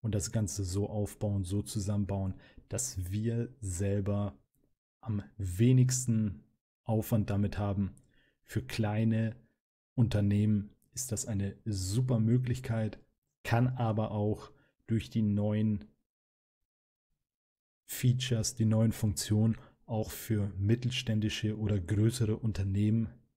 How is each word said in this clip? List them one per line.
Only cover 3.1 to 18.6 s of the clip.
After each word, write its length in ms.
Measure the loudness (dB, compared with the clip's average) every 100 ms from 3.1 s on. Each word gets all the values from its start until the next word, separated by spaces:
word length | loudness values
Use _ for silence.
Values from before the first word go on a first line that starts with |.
wir 380 | -2 -2 -2 -4 -6
selber 760 | -8 -2 0 0 0 0 -2 -6 _ _ _ _ _ _
am 220 | -6 -4 -6 -8
wenigsten 1040 | -6 2 6 6 6 2 0 0 0 -4 _ _ _ _
Aufwand 460 | -2 -2 2 0 2
damit 260 | 0 0 0
haben. 380 | -2 0 -2 -4 _ _ _ _
Für 200 | _ -6
kleine 720 | -6 -2 0 2 2 2 0 -4 _ _ _ _ _
Unternehmen 760 | 0 2 4 4 4 4 2 0 _ _
ist 180 | -12 -6
das 140 | -6 -2
eine 300 | -2 -2 -4
super 540 | -6 -4 -2 0 0 2
Möglichkeit, 800 | 4 2 2 -4 -2 -2 -2 -6 -20 _ _ _
kann 240 | 0 2 2 0
aber 340 | -2 0 -2
auch 400 | 0 -2 -2 -8 -20 _ _ -4
durch 240 | -2 -2
die 120 | 0
neuen 640 | 2 2 0 0 0 0 -6 _ _ _ _ _ _ _ _ _ _ _ _ _ _ _ _ _ _ _
Features, 720 | _ 0 2 2 0 -2 -2
die 100 | 0